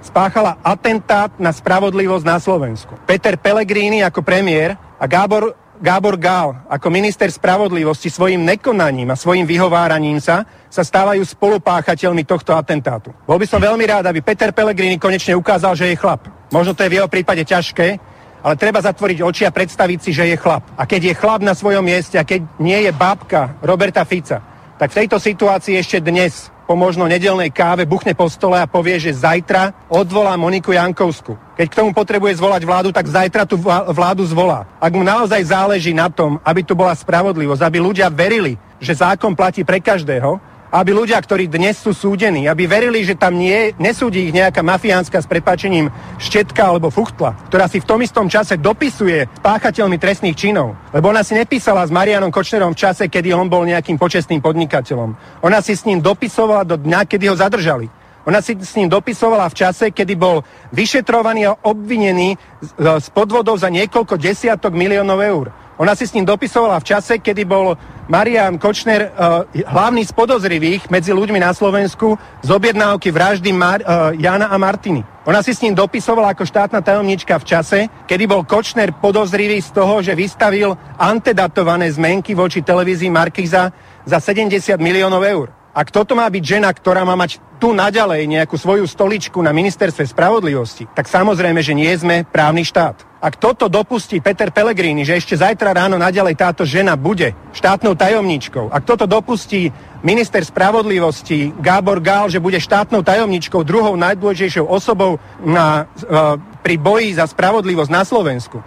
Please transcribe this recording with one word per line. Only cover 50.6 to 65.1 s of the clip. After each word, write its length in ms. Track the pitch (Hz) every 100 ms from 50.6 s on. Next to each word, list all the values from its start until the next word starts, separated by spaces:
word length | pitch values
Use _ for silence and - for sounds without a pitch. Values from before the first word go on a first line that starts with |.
| 131 98 -
Lebo 160 | 147 165
ona 160 | 214
si 160 | 202 220
nepísala 480 | 233 262 214 196 175
s 80 | 170
Marianom 400 | 202 208 190 160
Kočnerom 400 | 185 220 180 165
v 80 |
čase, 240 | 196 180 196
kedy 240 | 185 175
on 160 | 175 185
bol 160 | 175
nejakým 320 | 170 170 - 160
počestným 480 | 175 175 160 160
podnikateľom. 960 | 156 160 160 147 123 127 113 110 - - 165
Ona 160 | 214
si 80 | 196
s 160 | 202 -
ním 160 | 185
dopisovala 640 | 160 202 240 - 220 208 185
do 80 | 165
dňa, 320 | 147 175 202
kedy 240 | 208 196
ho 40 | 180
zadržali. 480 | 190 214 165 139 113 - - - -
Ona 160 | 202
si 160 | 196 214
s 160 | 190 -
ním 160 | 185
dopisovala 560 | 190 202 220 226 220 180
v 80 | -
čase, 400 | 185 185 220 -
kedy 240 | 190 190
bol 240 | 185 165 - - - 120
vyšetrovaný 720 | 208 - 240 233 226 220 208
a 80 | 208
obvinený 720 | 214 214 208 233 202 180 180 196 - -
z, 100 | - -
z 320 | 156 160 - -
podvodov 400 | 208 233 226 214
za 160 | 185
niekoľko 480 | 175 208 240 220 185
desiatok 560 | 147 202 233 214 208 170
miliónov 480 | 185 202 196